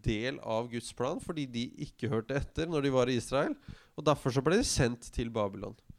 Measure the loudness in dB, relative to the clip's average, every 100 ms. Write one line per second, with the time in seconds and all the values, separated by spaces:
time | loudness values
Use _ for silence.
0 | 0 0 0 -4 -2 -2 -2 -6 -6 -4
1 | -2 -4 -6 -6 -4 -4 -4 -6 -10 -6
2 | -2 -2 -2 -2 -4 -4 -2 0 2 4
3 | 4 2 0 0 0 -2 -10 -18 -16 -2
4 | 2 2 2 2 4 4 4 4 2 2
5 | -6 -4 -2 0 -2 -2 -10 -12 -20